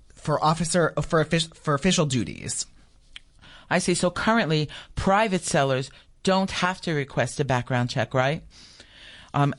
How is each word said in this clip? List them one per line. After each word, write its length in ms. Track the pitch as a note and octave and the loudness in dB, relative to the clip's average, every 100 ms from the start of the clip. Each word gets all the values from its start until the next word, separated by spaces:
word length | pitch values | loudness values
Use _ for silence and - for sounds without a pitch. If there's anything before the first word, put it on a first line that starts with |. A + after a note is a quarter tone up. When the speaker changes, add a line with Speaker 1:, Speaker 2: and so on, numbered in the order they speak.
| - - | -20 -12
Speaker 1:
for 260 | - D3 | -4 0
officer, 520 | D3+ D#3+ E3+ F3+ D#3 - | 2 2 0 2 2 0
for 180 | - D#3+ | 0 0
offic-, 340 | D3 E3 D#3+ - | 2 0 -2 -6
for 180 | - | -4
official 320 | C#3 F#3 F3+ D3+ | 0 2 2 2
duties. 600 | B2 D#2 G1+ - - - - - _ _ - - _ - - - | 0 -4 -6 -8 -8 -10 -14 -20 _ _ -20 -20 _ -20 -16 -2
Speaker 2:
I 100 | E3 | 0
see. 140 | F#3 F3 | 2 0
So 140 | F3+ | 0
currently, 600 | - - A3+ D#3 D#3 D3+ - - - | 0 0 2 2 0 -2 -8 -14 -4
private 480 | F#3 G3 A3+ F#3 | 2 2 2 0
sellers 480 | - D#3 C#3 C3 C3+ - _ _ | 0 0 2 0 -4 -12 _ _
don't 260 | - F#3+ F#3+ | 0 2 0
have 280 | - F3+ F#3 | -2 -2 -2
to 120 | - | -4
request 460 | D3+ C3 - B2+ - | -4 -2 -2 -2 -2
a 40 | C#3 | 0
background 440 | B2+ B2 B2+ B2 | 0 0 -2 0
check, 240 | C3 A2+ | -2 -2
right? 300 | C3 C3 D#3+ - - - - - - - - - | 0 0 -2 -8 -20 -20 -20 -20 -20 -20 -20 -6
Um, 200 | - C#3+ | 0 0